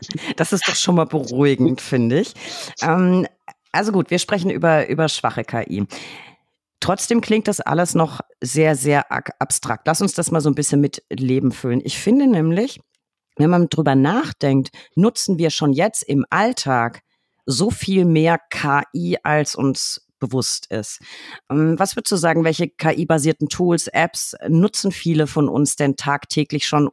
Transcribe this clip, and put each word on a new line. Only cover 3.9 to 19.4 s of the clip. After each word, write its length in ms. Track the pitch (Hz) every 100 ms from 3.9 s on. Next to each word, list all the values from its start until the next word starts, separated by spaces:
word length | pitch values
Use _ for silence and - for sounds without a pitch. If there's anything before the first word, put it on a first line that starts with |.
gut, 180 | 190 -
wir 100 | 175
sprechen 300 | - 202 180
über, 400 | - 170 156 -
über 180 | 151 156
schwache 360 | - 113 117
K 180 | - 117 -
I. 160 | 101 101 - - - - - _ _ _ -
Trotzdem 420 | - 190 - 233
klingt 260 | - 214 -
das 140 | -
alles 320 | - 160 180
noch 280 | 165 160 123 - -
sehr, 340 | 127 143 156 135
sehr 360 | 143 143 -
ak-, 240 | 131 - -
abstrakt. 480 | 135 - - 110 -
Lass 160 | 160
uns 120 | 196
das 180 | - -
mal 100 | 160
so 80 | 143
ein 60 | 143
bisschen 260 | 147 143
mit 220 | 143 - -
Leben 400 | 127 131 131 135
füllen. 300 | - 127 127
Ich 160 | 135 -
finde 260 | 202 269 269
nämlich, 540 | 180 160 175 277 - _ _ _ _ _ -
wenn 120 | 156
man 180 | 175 170
drüber 280 | - 147 135
nachdenkt, 760 | 139 233 285 - 143 135 123 - - 165
nutzen 420 | 214 - - 165
wir 120 | 160
schon 240 | - 147
jetzt 300 | 135 214 -
im 220 | - 139 -
Alltag 720 | 131 226 247 139 127 117 - _ _ _ _ -
so 240 | 127 208
viel 360 | - - 190 175
mehr 340 | 156 160 165 -
K 340 | - 147 143 - 170
I, 220 | 175 -
als 320 | - 151